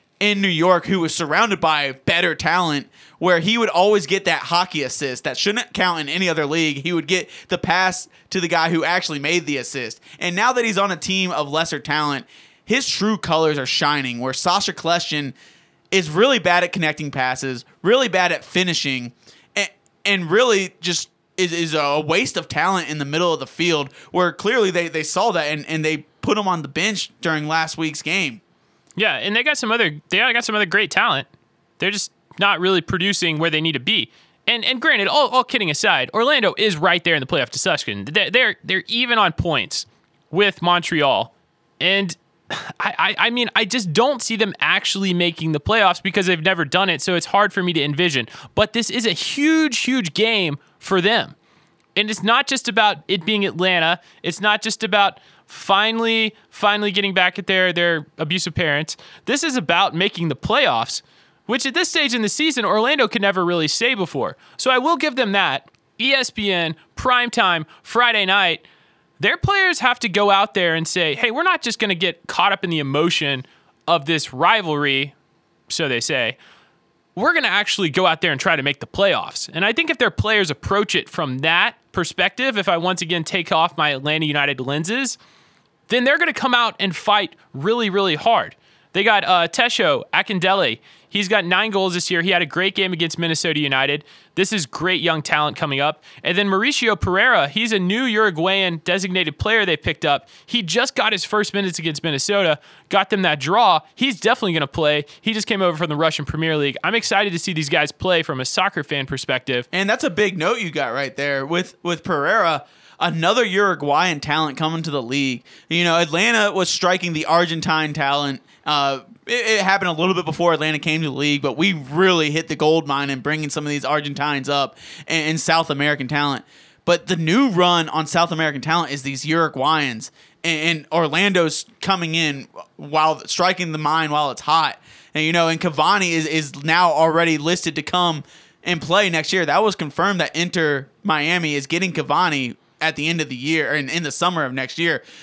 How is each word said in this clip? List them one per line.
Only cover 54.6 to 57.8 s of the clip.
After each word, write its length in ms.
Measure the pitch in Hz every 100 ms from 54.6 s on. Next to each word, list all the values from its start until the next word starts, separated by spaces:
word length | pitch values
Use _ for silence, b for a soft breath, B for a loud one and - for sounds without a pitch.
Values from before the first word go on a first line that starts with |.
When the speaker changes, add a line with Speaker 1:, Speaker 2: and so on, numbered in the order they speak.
Speaker 2:
just 220 | 226 -
about 360 | 214 208 202 - b b _
finally, 880 | - - 190 220 226 226 226 220 b b
finally 400 | - 208 208 208
getting 240 | 196 196
back 240 | 185 185 196
at 80 | 180
their, 260 | 190 185
their 340 | 175